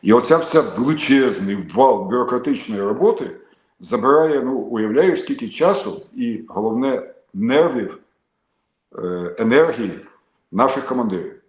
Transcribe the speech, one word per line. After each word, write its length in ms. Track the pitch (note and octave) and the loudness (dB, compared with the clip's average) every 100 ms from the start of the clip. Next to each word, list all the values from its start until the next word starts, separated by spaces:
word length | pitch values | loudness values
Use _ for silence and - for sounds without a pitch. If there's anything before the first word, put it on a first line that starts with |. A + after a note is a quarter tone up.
І 120 | - | 6
оця 240 | A#2 B2 D#3+ | 4 6 2
вся 240 | E3 D#3+ | 4 2
величезний 1040 | C#3+ - B2+ D#3 - C3+ B2+ F#2+ G2 G2+ E2+ F#2 | 2 -2 -2 -2 2 4 4 0 -4 -4 -6 4
вал 340 | C3+ G#2+ F#2+ | 4 4 0
бюрократичної 720 | B2 B2 B2 C3+ C3+ - G#2 | -2 -2 -2 -2 -4 -4 -4
роботи 560 | G2+ B2 G3 A3+ - - _ _ _ _ | -4 2 2 0 -6 -12 _ _ _ _
забирає, 640 | - B2 B2 D3 D#3+ C#3+ | -6 -2 2 4 4 0
ну, 160 | B2+ C3 | -2 -4
уявляєш, 640 | G#2+ A#2 G#2+ A#2+ F#3 D#3+ | -6 -4 0 2 2 0
скільки 300 | - C#3 A2 | -4 -8 -8
часу 520 | - E3 G3 G#2+ D#2+ - | 0 0 0 -4 -12 -14
і, 320 | B2+ A#2+ A2 - | -6 -6 -6 -8
головне, 640 | - A2 A2+ C3+ B2+ - - _ | -4 -2 -2 -2 -4 -8 -20 _
нервів, 680 | F#2+ A2+ C#3 C3+ B2+ G2 - _ _ _ _ _ _ _ _ _ - | -6 0 2 2 0 -6 -12 _ _ _ _ _ _ _ _ _ -10
е, 380 | F2+ F2+ F2 - | -8 -6 -8 -4
енергії 640 | A2+ C3 E3 - G#2 - - _ _ _ _ | 2 4 4 0 -6 -8 -18 _ _ _ _
наших 340 | F#2 C3 C3+ C3 | 0 0 0 -4
командирів. 560 | B2+ A2+ F#2 D2+ - | -4 -2 -4 -8 -14